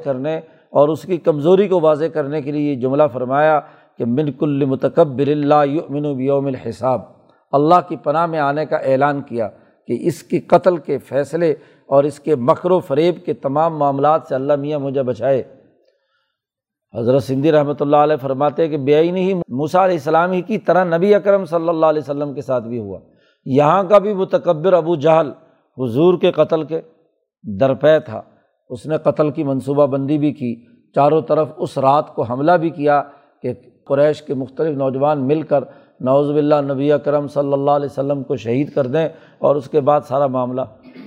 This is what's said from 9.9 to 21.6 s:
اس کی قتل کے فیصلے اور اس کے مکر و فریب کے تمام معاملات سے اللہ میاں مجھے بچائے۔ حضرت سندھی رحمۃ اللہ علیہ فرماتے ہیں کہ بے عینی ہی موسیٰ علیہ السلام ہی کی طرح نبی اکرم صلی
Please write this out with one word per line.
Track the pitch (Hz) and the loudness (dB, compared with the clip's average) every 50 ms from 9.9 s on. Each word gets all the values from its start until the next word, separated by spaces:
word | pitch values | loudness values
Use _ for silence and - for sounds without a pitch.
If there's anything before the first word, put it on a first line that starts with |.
| 120 113 | -6 -4
اس | - 170 - - - | -2 -4 -4 -4 -6
کی | - - 156 | -4 -4 -4
قتل | - - 180 170 - 190 180 | 0 2 2 2 4 2 0
کے | 160 - - 147 | 0 -2 -6 -6
فیصلے | 123 - - 123 139 143 139 - 170 170 160 139 - - _ _ _ _ | -6 -6 -4 -4 -4 -4 -2 -2 -2 0 0 -2 -2 -8 _ _ _ _
اور | - 139 139 139 | 0 2 2 2
اس | 151 139 - | 2 -2 -6
کے | - 160 151 | -4 -2 -2
مکر | 127 117 139 156 - - 180 | 0 2 2 0 2 2 0
و | 185 175 | 0 0
فریب | - - 139 143 165 180 170 180 - | 0 0 0 2 2 2 0 -2 -4
کے | - 139 | -8 -6
تمام | - - 139 135 151 160 165 160 | -4 -4 -4 0 0 0 0 0
معاملات | 151 143 143 139 139 139 147 156 160 156 | 0 0 0 0 2 2 2 2 2 0
سے | - 143 | -4 -6
اللہ | 127 135 143 147 | -4 0 0 0
میاں | 139 139 147 151 147 | 0 -2 -4 -4 -4
مجھے | 135 139 131 139 131 | -4 -4 -2 -2 -2
بچائے۔ | 123 120 104 110 135 139 120 101 - - - _ _ _ _ _ _ _ _ _ _ _ _ _ _ _ _ _ _ _ _ _ _ _ _ _ _ - | -2 -2 -2 0 0 0 0 -2 -6 -12 -20 _ _ _ _ _ _ _ _ _ _ _ _ _ _ _ _ _ _ _ _ _ _ _ _ _ _ -8
حضرت | 110 117 117 127 - - | -4 0 2 2 2 0
سندھی | - 135 135 139 160 | -2 -2 0 2 4
رحمۃ | 151 151 143 143 147 - | 4 4 2 0 -2 -2
اللہ | 143 143 147 | 0 2 4
علیہ | 147 147 151 156 | 4 4 4 2
فرماتے | 135 131 135 135 131 147 147 143 170 165 | 0 -2 -4 -2 -2 -2 -2 0 0 -2
ہیں | 156 | -2
کہ | 151 | -2
بے | 147 131 139 147 | -2 0 2 4
عینی | 151 165 170 180 190 | 4 4 2 0 -2
ہی | 180 190 196 | -2 -2 -2
موسیٰ | 175 165 - 120 131 151 151 - 185 | -2 -4 -6 -6 -6 -4 0 2 2
علیہ | 196 185 180 | 2 2 2
السلام | 160 123 160 160 160 170 180 | 0 -2 0 2 2 2 2
ہی | 185 180 | 0 -2
کی | 175 - 220 | -2 -4 -4
طرح | - - - 165 180 185 175 165 | -2 0 2 2 2 2 2 0
نبی | 165 180 208 208 | 2 4 4 4
اکرم | 196 165 202 196 196 190 | 4 4 2 2 2 2
صلی | 147 170 170 | -2 -2 -2